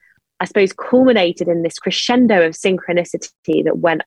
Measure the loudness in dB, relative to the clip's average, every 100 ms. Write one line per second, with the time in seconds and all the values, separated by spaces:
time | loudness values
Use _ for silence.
0 | _ _ _ -10 -4 0 0 -2 0 4
1 | 4 4 0 -2 -2 -2 -4 -6 -6 -4
2 | 0 2 4 4 2 0 -2 -2 -2 -4
3 | -4 -8 -12 _ -4 -2 0 0 -2 -2